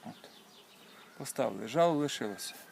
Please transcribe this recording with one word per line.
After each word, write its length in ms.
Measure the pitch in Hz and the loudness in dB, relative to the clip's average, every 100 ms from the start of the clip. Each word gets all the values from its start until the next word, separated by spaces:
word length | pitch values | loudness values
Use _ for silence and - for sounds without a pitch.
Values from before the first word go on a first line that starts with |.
От. 260 | 113 - - - - - - - - - - - | -14 -14 -20 -20 -20 -20 -20 -20 -20 -20 -20 -12
Поставили, 500 | 139 - 120 104 110 | -8 0 0 0 -2
жало 260 | 143 170 | 4 6
лишилося. 600 | 147 147 - 110 95 - - - | 6 2 0 -4 -4 -10 -12 -18